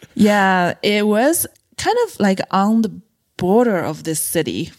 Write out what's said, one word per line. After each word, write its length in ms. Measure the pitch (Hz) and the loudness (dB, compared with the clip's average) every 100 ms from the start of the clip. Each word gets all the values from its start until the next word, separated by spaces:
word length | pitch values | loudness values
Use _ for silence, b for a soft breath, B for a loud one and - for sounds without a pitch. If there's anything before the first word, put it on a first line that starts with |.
| - | -14
Yeah, 600 | - 208 208 190 185 175 - | 0 2 4 2 2 0 -2
it 240 | 208 208 208 | -2 0 0
was 400 | 208 269 339 - _ _ - | 2 2 0 -4 _ _ -6
kind 200 | 359 480 453 | -2 0 -2
of, 140 | - | 0
like, 200 | 208 190 - | 0 0 -2
on 300 | 190 202 226 | 0 2 2
the 200 | 220 165 - _ _ - | 0 -6 -20 _ _ -6
border 420 | 175 214 247 185 | 2 2 2 0
of 240 | 151 151 | -4 -6
this 160 | 156 156 | -6 -6
city 520 | - 170 156 90 160 | -4 -2 -2 -4 -8